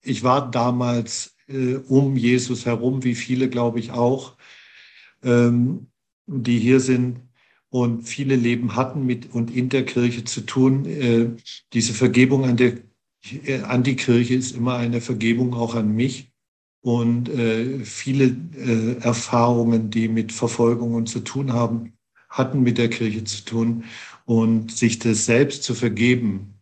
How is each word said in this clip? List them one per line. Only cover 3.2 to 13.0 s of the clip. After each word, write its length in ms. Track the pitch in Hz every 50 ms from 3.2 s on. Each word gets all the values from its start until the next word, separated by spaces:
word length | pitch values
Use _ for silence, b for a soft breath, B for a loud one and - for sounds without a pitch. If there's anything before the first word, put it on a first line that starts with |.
| - - 127 127 131 127
glaube 300 | 123 120 120 120 113 120
ich, 100 | 110 117
auch, 440 | 123 120 120 123 131 131 - - B B B B B B B B B B B B B B B B B B
ähm, 680 | - 127 120 120 120 120 120 120 120 127 170 185 - _ _ _ _ _ _ _ _
die 320 | - 160 131 117 123 120 117
hier 220 | 107 120 131 131
sind 400 | 127 131 127 123 123 123 123 - - _ _ _ _ _ _ _ _ _
und 320 | - 127 120 120 113 113
viele 340 | - - - - 143 135 135
Leben 400 | 127 117 117 120 117 123 113 101
hatten 300 | 123 131 127 - 151 135
mit 260 | 123 123 120 - - -
und 200 | 120 117 117 -
in 140 | 127 123 127
der 160 | 135 131 123
Kirche 400 | - - 123 120 120 120 120 113
zu 180 | - - -
tun. 420 | 107 - - 135 127 135 135 139 135
Äh, 440 | 82 160 151 131 120 117 117 117 117 117 - B B B B B _
diese 220 | - 120 107 101 110
Vergebung 500 | - 127 123 - 123 127 127 139 135 131
an 120 | 127 120
der, 220 | 113 123 120 123 - - _ _ _